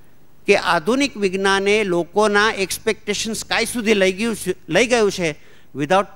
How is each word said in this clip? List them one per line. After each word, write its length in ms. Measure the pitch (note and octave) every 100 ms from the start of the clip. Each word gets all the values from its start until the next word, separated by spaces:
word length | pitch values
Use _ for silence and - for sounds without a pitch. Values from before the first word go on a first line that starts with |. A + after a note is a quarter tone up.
| - - - - -
કે 100 | -
આધુનિક 600 | - E3 D#3 C4+ C#4+ G#3+
વિજ્ઞાને 680 | G3 F#3+ G3 G3 G3 G#3+
લોકોના 680 | G3+ F3 E3 G3+ G#3+ G3+ G#3+
એક્સપેક્ટેશન 800 | G3 F#3+ - A3 G#3+ - G3 A3+
સ્કાય 320 | G#3+ - F#3
સુધી 300 | A#3 B3 G#3
લઈ 180 | G3+ F#3+
ગયું 240 | F#3 A#3 G3+
છે, 180 | F3+ - -
લઈ 180 | E3+ A#3+
ગયું 260 | A#3+ G3+
છે, 180 | F#3+ E3 C#3+ - - - B2+
without 300 | D3 F#3 G3